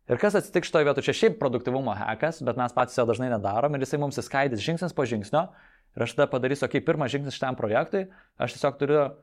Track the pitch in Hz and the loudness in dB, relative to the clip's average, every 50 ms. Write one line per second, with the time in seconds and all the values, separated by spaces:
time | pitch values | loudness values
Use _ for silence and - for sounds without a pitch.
0 | _ - 120 - - 208 196 196 - - - 180 165 - - 160 147 143 139 135 | _ -2 0 2 2 4 4 2 0 2 -2 -2 0 2 2 4 4 4 2 2
1 | 131 - 135 - 226 226 - - 147 131 120 120 - 127 123 135 139 117 101 101 | 2 0 0 4 4 4 4 2 -2 0 0 0 -2 0 -2 -2 -2 -2 -4 -4
2 | 104 110 113 - 147 156 160 - 127 120 117 127 123 120 - 127 123 120 - - | -4 -4 -4 -2 -2 -2 -2 -2 -4 -2 -2 0 -2 -2 0 0 0 0 2 0
3 | 120 113 113 107 127 127 120 107 98 98 101 113 131 151 147 135 131 - - 147 | 2 2 2 0 0 -2 -2 0 0 0 0 0 0 0 0 0 -2 -2 -2 -2
4 | 147 139 131 123 110 - - 135 139 139 120 101 98 151 165 165 185 165 - - | -2 -2 -2 -4 -6 -2 0 0 0 2 0 -2 -2 -2 -2 -2 -4 -4 -2 -2
5 | 139 110 117 107 101 - - 151 175 190 - - - - _ _ _ _ - - | -2 0 0 -4 -4 0 0 0 0 -2 -8 -20 -20 -20 _ _ _ _ -6 -4
6 | 117 117 - - 143 135 - 127 120 131 139 139 135 117 - 143 - 156 - 151 | -4 -4 2 0 2 2 2 0 0 0 0 0 -2 0 0 0 0 0 0 0
7 | 143 117 123 139 143 139 - - 139 131 127 - 120 104 107 127 165 - - 196 | 0 -2 -2 -4 -4 -4 -6 -4 -4 -4 -4 -4 -2 0 0 0 0 0 -2 -4
8 | 190 190 - - _ _ _ - - 120 - - - 143 127 - 143 139 147 151 | -4 -4 -12 -20 _ _ _ -6 -6 -6 -4 -2 -2 -2 0 0 0 2 4 4
9 | 143 135 147 - | 2 2 -2 -12